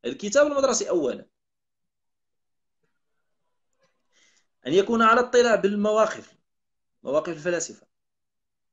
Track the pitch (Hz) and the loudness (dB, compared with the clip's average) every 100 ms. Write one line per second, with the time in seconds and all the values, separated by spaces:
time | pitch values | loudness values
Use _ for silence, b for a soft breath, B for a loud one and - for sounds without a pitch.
0 | 120 135 202 208 294 285 269 220 202 175 | -10 -8 -2 2 2 2 0 0 -2 -2
1 | 135 104 - _ _ _ _ _ _ _ | -2 -6 -12 _ _ _ _ _ _ _
2 | _ _ _ _ _ _ _ _ _ _ | _ _ _ _ _ _ _ _ _ _
3 | _ _ _ _ _ _ _ 523 _ _ | _ _ _ _ _ _ _ _ _ _
4 | _ _ _ _ _ _ 123 170 196 226 | _ _ _ _ _ _ -2 0 2 2
5 | 226 240 240 247 240 208 196 208 208 214 | 4 4 2 2 4 2 0 0 0 2
6 | 214 - - _ _ _ _ _ _ _ | 0 -2 -16 _ _ _ _ _ _ _
7 | - 143 165 160 180 175 - - _ _ | -4 -4 -4 -8 -4 -4 -6 -14 _ _
8 | _ _ _ _ _ _ _ | _ _ _ _ _ _ _